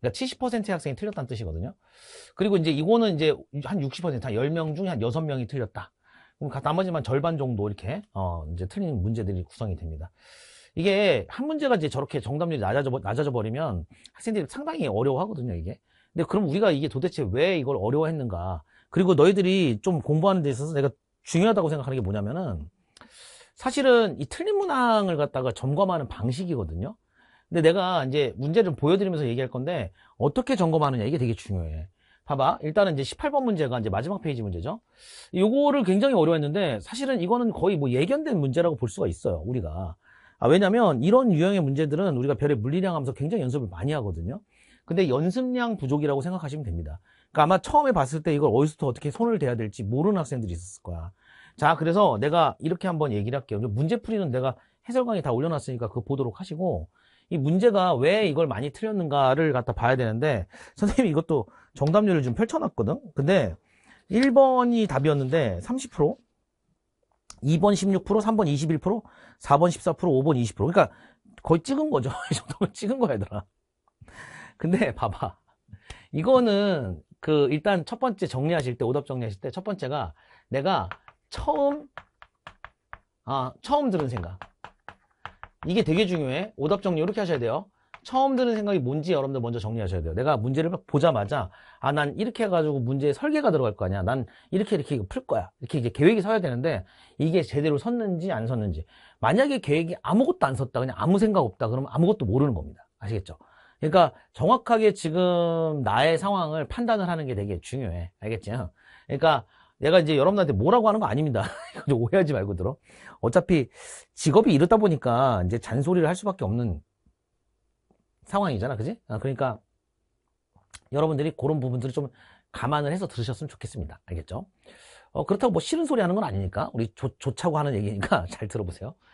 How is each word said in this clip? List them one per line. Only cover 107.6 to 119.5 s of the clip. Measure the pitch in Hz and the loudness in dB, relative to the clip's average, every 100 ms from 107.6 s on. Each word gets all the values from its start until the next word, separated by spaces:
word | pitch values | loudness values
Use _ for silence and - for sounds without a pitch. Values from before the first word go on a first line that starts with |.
중요해. | - 131 110 87 85 - | -6 -8 -6 -6 -10 -10
알겠죠? | 107 110 - 117 104 - _ - - | -8 -8 -6 -8 -8 -14 _ -20 -10
그러니까 | 135 160 143 - _ _ _ | 0 2 2 -2 _ _ _
내가 | 147 180 | 4 4
이제 | 156 147 | 4 4
여러분한테 | 151 202 160 | 4 4 2
뭐라고 | 98 139 240 220 | 2 4 4 4
하는 | 220 | 2
거 | 135 | 0
아닙니다. | 120 156 107 | 0 0 0
<laughs> | 95 - - | -2 -8 -14
이거 | - - | -8 -2
좀 | 123 | 0
오해하지 | 117 190 156 | 2 2 2
말고 | 123 101 90 | 0 -2 -4
들어. | 92 139 _ - - - | -4 -6 _ -20 -20 -4
어차피 | 123 180 - 165 117 - - - - | 0 2 4 2 0 -8 -20 -20 -18
직업이 | - 156 185 226 | -2 4 6 8
이렇다 | 143 165 226 | 6 6 6
보니까 | 208 147 127 120 135 107 90 | 6 2 2 4 4 4 2
이제 | 113 | -2
잔소리를 | - 117 139 180 160 | -2 -2 2 2 2
할 | |
수밖에 | 185 208 190 | 0 -4 -4
없는 | 98 117 117 78 - _ _ _ _ _ _ _ _ _ _ _ _ _ | -2 -2 -2 -4 -10 _ _ _ _ _ _ _ _ _ _ _ _ _
상황이잖아, | - 202 196 113 123 110 | -6 -2 0 0 -2 -4
그지? | 123 233 - | -6 -8 -8
아, | 107 | -6
그러니까 | 135 131 135 | -6 -2 -4